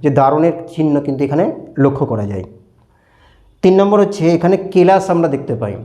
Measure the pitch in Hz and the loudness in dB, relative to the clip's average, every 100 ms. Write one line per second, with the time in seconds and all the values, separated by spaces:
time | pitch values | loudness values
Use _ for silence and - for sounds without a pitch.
0 | 147 127 131 151 170 - - - 156 143 | 2 2 2 2 0 -2 -10 -4 0 0
1 | 143 135 139 147 196 - - - 139 - | -2 -4 -2 0 -2 -4 -12 0 0 0
2 | 123 113 104 98 87 - _ _ _ _ | -4 -4 -6 -8 -12 -18 _ _ _ _
3 | _ _ _ _ _ _ 185 190 196 208 | _ _ _ _ _ _ 2 4 4 2
4 | 196 - 160 165 170 165 - 185 180 190 | 0 0 0 2 0 0 0 2 4 4
5 | 190 170 165 139 - 117 104 98 | 2 -2 0 -4 -6 -6 -6 -8